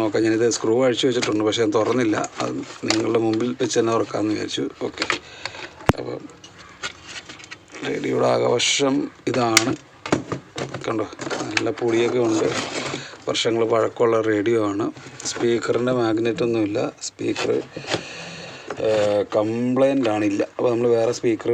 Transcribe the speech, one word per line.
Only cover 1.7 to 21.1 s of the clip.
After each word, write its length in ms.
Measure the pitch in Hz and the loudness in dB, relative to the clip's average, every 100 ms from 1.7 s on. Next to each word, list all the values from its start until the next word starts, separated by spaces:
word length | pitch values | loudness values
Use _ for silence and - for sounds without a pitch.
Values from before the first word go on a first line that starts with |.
| 110 | 2
തുറന്നില്ല. 380 | 107 123 113 104 - - | 2 2 2 0 -2 -4
അത് 120 | 123 131 - - 120 | -4 -4 -8 -6 -2
നിങ്ങളുടെ 340 | 110 117 113 113 | 0 2 2 2
മുമ്പിൽ 240 | 110 123 123 | 2 0 -2
വെച്ച് 160 | 123 123 | 0 2
തന്നെ 140 | 113 113 | 2 2
തുറക്കാമെന്ന് 380 | 101 - 107 104 | 0 -2 -2 -2
വിചാരിച്ചു. 300 | 95 - 101 - 117 | -4 -4 -6 -4 -8
ഓക്കെ, 180 | - - - - - - - - - - - | -4 -2 -4 -6 -14 -14 -12 -14 -6 -4 -2
അപ്പം 240 | 64 - - - - - - - - - - - - - - - - - 135 | -4 -8 -12 -18 -20 -20 -20 -12 -12 -12 -16 -16 -16 -18 -18 -18 -18 -10 -6
റേഡിയോയുടെ 420 | - 135 127 127 | -4 -2 0 2
ആകവശം 640 | 120 123 123 - - 139 143 - - - | 2 2 2 2 2 2 2 -2 -6 -2
ഇതാണ്. 380 | 127 117 117 113 - - - - - - - - - - - | 0 2 2 0 -4 -8 -16 -4 -4 -4 -8 -8 -12 -10 -8
കണ്ടോ, 200 | - 113 101 - - - 120 | -6 -4 -6 -8 -8 -8 -6
നല്ല 160 | 107 113 110 | -4 -2 0
പൊടിയൊക്കെ 400 | 120 113 117 123 117 | 0 2 2 2 2
ഉണ്ട്. 200 | 110 - 117 - - - - - - - | 2 0 -2 -4 -6 -6 -8 -10 -10 -6
വർഷങ്ങൾ 360 | - 117 113 113 | -2 0 2 2
പഴക്കമുള്ള 440 | 117 110 - 117 113 110 | 2 2 2 4 4 4
റേഡിയോ 320 | 104 107 113 104 | 2 4 4 2
ആണ്. 160 | 101 190 - - - - | 0 -4 -6 -14 -12 -10
സ്പീക്കറിൻ്റെ 640 | - 120 117 - 117 123 127 | -2 2 2 2 0 2 2
മാഗ്നറ്റ് 440 | 113 110 117 110 120 | 2 2 0 0 0
ഒന്നുമില്ല. 320 | 113 104 110 143 - - | 2 0 0 -4 -6 -12
സ്പീക്കർ, 440 | - 117 - - 120 - - - - - - - - - - - - 113 | -6 -4 -2 0 -2 -2 -10 -6 -6 -6 -14 -14 -14 -14 -14 -12 -4 0
ഏ, 20 | 110 104 104 95 | 2 2 2 2
കംപ്ലൈൻ്റ് 760 | 110 107 117 123 127 135 139 117 | 0 2 0 0 4 4 4 2
ആണില്ല. 280 | 107 107 104 110 | 2 2 0 -2
അപ്പോൾ 140 | - 120 | 0 0
നമ്മൾ 160 | 117 120 | 2 4
വേറെ 180 | 117 113 | 4 2